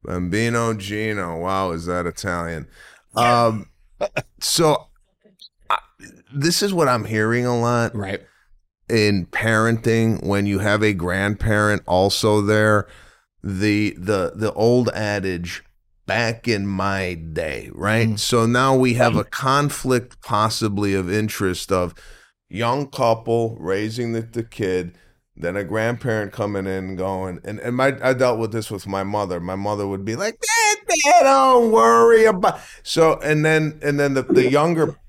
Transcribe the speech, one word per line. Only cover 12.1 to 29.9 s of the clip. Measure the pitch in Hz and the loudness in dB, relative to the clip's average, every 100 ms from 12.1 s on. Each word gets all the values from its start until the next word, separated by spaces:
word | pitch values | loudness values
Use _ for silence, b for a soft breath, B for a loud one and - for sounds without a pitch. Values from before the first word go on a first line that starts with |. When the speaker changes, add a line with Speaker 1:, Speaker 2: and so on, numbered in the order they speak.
| - 113 107 | 2 2 2
Speaker 1:
there, | 101 107 107 104 98 b b b b _ | 2 2 4 2 0 b b b b _
the, | - 95 104 104 104 - | -8 -2 0 2 0 -4
the, | 90 101 87 | -2 -2 -2
the | - 107 | -2 -4
old | - 113 123 123 | 0 2 4 2
adage, | - 107 104 95 90 87 - - _ _ _ - | -2 -4 -4 -4 -6 -6 -12 -18 _ _ _ -4
"Back | 104 117 120 - | -2 -2 -4 -2
in | 107 101 | -2 -2
my | 95 98 98 95 | -2 -2 -2 -4
day," | 87 80 78 78 65 - | -6 -8 -6 -6 -6 -12
right? | - 98 110 113 | -6 -2 2 0
Speaker 2:
Mm. | 104 | 0
Speaker 1:
So | - 120 113 | -2 0 2
now | 123 135 | 2 4
we | 135 127 | 4 2
have | 117 120 156 | 2 2 2
a | |
conflict | - - 135 139 147 - 131 127 120 - | -4 -4 0 2 0 -2 0 0 0 -18
possibly | - 107 110 - 110 98 101 | -4 0 0 0 -4 -2 0
of | 98 90 | 0 0
interest | 104 107 - 98 90 - | -2 -2 -2 -4 -4 -2
of | 95 90 - B B B _ _ | 0 0 -6 B B B _ _
young | 95 117 131 139 | -6 -2 -2 -4
couple | - 120 113 113 117 113 113 | -2 0 0 0 0 0 -4
raising | 82 95 107 113 117 | -4 -4 -4 -6 -4
the, | 113 | -4
the | 117 120 | -6 -10
kid, | 113 - 101 92 87 - b b _ - | -10 -6 -2 -2 -4 -12 b b _ -8
then | 82 | -6
a | 95 | -6
grandparent | 95 107 113 120 131 110 101 | -4 -2 -2 -4 -4 -4 -4
coming | - 104 101 95 | -6 -4 -4 -4
in | 95 92 | -6 -6
and | 92 | -6
going, | 92 95 95 90 | -4 -4 -6 -10
and, | - 107 | -12 -10
and | 117 123 | -6 0
my, | 135 131 | 0 0
I | 127 | -2
dealt | 131 127 113 | 2 2 2
with | 110 | -2
this | 110 104 | -4 -6
with | 101 101 | -10 -6
my | 98 | -4
mother. | 98 104 101 87 | -2 -2 -2 -4
My | 87 | -6
mother | 95 101 104 | -6 -4 -4
would | 98 | -4